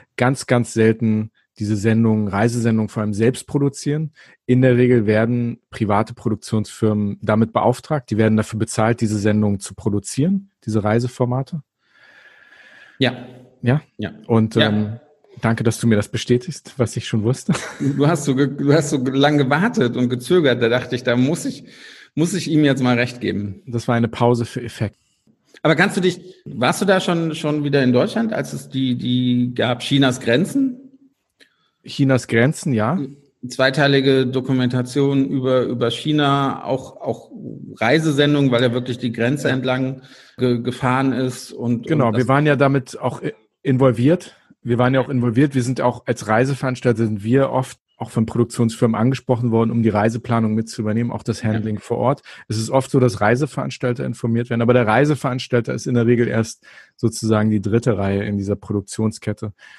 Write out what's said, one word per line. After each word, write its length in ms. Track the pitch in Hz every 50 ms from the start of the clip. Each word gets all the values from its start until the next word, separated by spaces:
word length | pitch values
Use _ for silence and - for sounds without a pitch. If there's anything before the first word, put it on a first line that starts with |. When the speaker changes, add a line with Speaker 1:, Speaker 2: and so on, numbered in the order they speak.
| - _ _
Speaker 1:
ganz, 300 | - 120 127 139 - - -
ganz 260 | 127 120 117 - -
selten 580 | 117 110 110 113 113 117 110 107 107 107 107 - _ _ _ _ -
diese 160 | 110 104 107
Sendungen, 520 | 104 95 117 110 113 113 113 110 107 107 101
Reisesendungen 640 | 95 98 110 120 117 120 113 117 113 110 110 107
vor 120 | - 117
allem 140 | 107 104 104
selbst 320 | 98 113 120 127 - - -
produzieren. 680 | - 147 143 143 135 - - 143 143 156 160 147 - _ - - - _ _
In 160 | - 123 127
der 160 | 127 131 123 120
Regel 300 | 127 123 127 120 107 104
werden 520 | 107 107 113 117 123 120 120 117 117 - _ _
private 420 | - - 113 101 107 101 110 - 123
Produktionsfirmen 1040 | - - 117 107 104 - - - 110 104 - - - - 107 107 107 104 101 101 - -
damit 280 | 104 107 110 113 110 -
beauftragt, 580 | 117 95 110 127 - - - 156 147 - -
die 60 | 110 104
werden 200 | 110 110 110 107
dafür 220 | 110 - - 107
bezahlt, 420 | 110 - - - 110 113 117 -
diese 160 | 117 107 107 104
Sendungen 420 | 98 107 104 107 107 104 101 98
zu 140 | - - 98
produzieren, 760 | - - 113 98 101 98 - - - 139 180 196 196 196 - _ _ _
diese 180 | - 107 110 98
Reiseformate. 800 | 104 107 117 120 123 - - 127 120 123 131 135 - - 156 - _ _ _ _ _ _ _ - - - - - - _ _ _ _ - - - - - - - - _ -
Speaker 2:
Ja. 140 | 135 123 123 123 - - - - - - _ _
Speaker 1:
Ja? 200 | - 117 127 151 - _ _ -
Speaker 2:
Ja. 140 | 107 95 - - - -
Speaker 1:
Und, 280 | 117 113 110 110 -
Speaker 2:
Ja. 140 | 117 110 110
Speaker 1:
ähm, 300 | 104 107 107 104 110 120 - _ _ _ _ _ - -
danke, 220 | - 113 113 110 117
dass 160 | 113 110 -
du 80 | - 120
mir 80 | 110
das 140 | 104 101 -
bestätigst, 640 | - 123 - - 123 123 - - 143 - - - - -
was 180 | 120 110 -
ich 120 | 123 - -
schon 160 | - 113 101
wusste. 300 | 113 131 - - - 180 - - - - -
Speaker 2:
Du 280 | 143 135 139 135 143 147
hast 180 | 175 147 143
so 100 | 143 131
ge-, 120 | 127 143 135 -
du 180 | - 139 143 143
hast 160 | 160 151 143
so 80 | 156 139
lang 400 | 123 135 131 139 139 143 151 147
gewartet 580 | 139 123 139 151 190 233 - 226 131 117 113
und 140 | - 127 120
gezögert, 520 | 123 120 - - 175 185 160 135 120 120
da 80 | 117 113
dachte 260 | 117 127 123 - 127
ich, 80 | 120 -
da 120 | 131 120
muss 300 | 123 127 139 170 - -
ich, 200 | 277 - - - - - - - - - - - - _
muss 180 | - 156 175 190
ich 160 | 180 - -
ihm 140 | 160 151 151
jetzt 160 | 143 135 135 127
mal 140 | 123 123 117
recht 240 | 123 120 - -
geben. 400 | 107 107 - 101 104 101 95 - -
Speaker 1:
Das 220 | - 120 117 - -
war 80 | 120
eine 120 | 117 117 110
Pause 380 | - - 123 120 123 117 117
für 160 | - - 127
Effekt. 340 | 120 110 - - 113 101 - _ _ _ _ _ _ _ _ _ _ _ _ - -
Speaker 2:
Aber 120 | 151 160
kannst 220 | 143 180 202 - 208
du 40 |
dich, 200 | 175 185 175 - - - - - _
warst 360 | - 147 110 120 131 180 -
du 40 | 214
da 140 | 190 196 185
schon, 340 | 185 - 175 170 165 160 151
schon 280 | - - 151 151 151 147
wieder 200 | 147 143 143 135
in 100 | 123 123
Deutschland, 380 | 123 147 214 - 220 233 110
als 220 | - - 139 - -
es 160 | 139 - -
die, 260 | - 131 135 127 123
die 580 | 123 123 123 123 127 127 123 123 123 123 123 123
gab, 240 | - 117 120 123 120
Chinas 400 | - - 143 139 139 131 123 123
Grenzen? 600 | - 117 117 131 190 - - 285 269 262 - - - - - _ _ _ _ _ _ _ _ _ _ _ _ _ _ _ _ _ _
Speaker 1:
Chinas 440 | 127 - - 143 135 131 123 - -
Grenzen, 460 | - 113 117 139 160 - - - 131
ja. 260 | 110 107 113 156 190 139 131 - - _ _ _ _ - 123
Speaker 2:
Zweiteilige 800 | - - 131 135 139 151 147 139 139 139 131 139 135 131 127 123
Dokumentation 960 | 123 131 123 - 135 127 127 123 123 127 123 123 - 143 139 139 139 139 135 -
über, 320 | - 135 127 131 127 127 120
über 260 | - 123 120 127 117
China, 720 | 117 - - 156 151 151 147 139 139 139 139 135 - - -
auch, 340 | - 135 135 - - - -
auch 320 | - - - - - - - 208 - 123 - - - - - -
Reisesendung, 720 | 110 113 135 165 156 160 143 135 147 143 147 143 139 135
weil 120 | 123 117 127
er 100 | 123 117
wirklich 240 | 123 123 131 123 123
die 140 | - 120
Grenze 360 | 113 - 113 120 143 147 - 147
Speaker 1:
Ja. 60 | 131
Speaker 2:
entlang 480 | 131 123 127 127 127 131 131 139 135 - - - - - - _ -
ge-, 220 | 127 127 120 117
gefahren 520 | 120 127 120 - - 127 127 131 135 135 123
ist 400 | 117 131 127 123 - - - -
und, 340 | 139 123 120 120 113 - -
Speaker 1:
Genau, 200 | 165 151 131 117
Speaker 2:
und 60 | 107 123
das 60 | 127
Speaker 1:
wir 40 | 117
waren 180 | 135 143 151
ja 100 | 151 143
damit 440 | 131 143 139 139 139 131 - - -
auch 220 | - 131 - -
i-, 120 | - - - - _ _ _ _
involviert. 760 | - 139 131 123 135 131 117 107 120 139 170 180 - - - _ _ _ _ _ -
Wir 140 | 120 120 117
waren 160 | 123 123 131
ja 60 | 135
auch 100 | 120 127
involviert. 460 | 143 127 120 123 110 120 147 151 135
Wir 80 | 135 120
sind 160 | 123 131 120
auch 240 | 135 123 120 - - -
als 200 | 123 - - 107
Reiseverantstalter 760 | 110 113 127 135 139 127 - 131 127 123 - 127 117 107 117
sind 180 | 110 107 101 98
wir 280 | 110 123 135 135 131
oft 280 | 120 131 127 - - - _ _ _ _
auch 120 | - -
von 160 | - 120 110 113
Produktionsfirmen 640 | - 120 120 113 - - 120 113 113 - 127 117 113
angesprochen 560 | 104 113 127 135 - - - 127 113 123 120
worden, 220 | 113 113 113 113
um 100 | 117 117
die 80 | 110 110
Reiseplanung 640 | 98 104 104 117 113 127 - - 117 113 113 107 107
mit 160 | 110 113 113
zu 140 | - - 110
übernehmen, 260 | 107 107 113 120 117
auch 120 | - 107 -
das 180 | - 110 -
Speaker 2:
Ja. 80 | - 110
Speaker 1:
Handling 300 | 107 110 104 110 107 101
vor 180 | - - 117 -
Ort. 240 | - 123 143 - _ - - - - -
Es 80 | 101 107
ist 100 | 113 123
oft 220 | 135 135 127 -
so, 80 | - 139
dass 220 | 123 123 98 -
Reiseveranstalter 840 | 104 104 120 127 151 139 - - 135 139 127 - - 127 120 127 135
informiert 460 | 131 120 - - 117 113 117 120 120
werden, 100 | 120 113
aber 120 | 120 113 123
der 100 | 127 120
Reiseveranstalter 880 | 104 107 120 147 147 151 127 - 139 123 131 - - - 120 113 - 127
ist 140 | 120 - 139
in 80 | 127
der 100 | 120 117
Regel 220 | 117 123 113 120 117
erst 360 | 120 113 110 113 - - _ - - - - _ _
sozusagen 540 | _ - 113 110 - - 110 110 107 107 110
die 100 | 107 107
dritte 380 | 95 104 101 117 113 127 107 92
Reihe 260 | 98 98 98 101 101
in 140 | 107 101 101
dieser 180 | 98 98 104
Produktionskette. 960 | 98 - - 107 101 98 - - - 110 110 110 - - - 104 - - 107 - _ - - -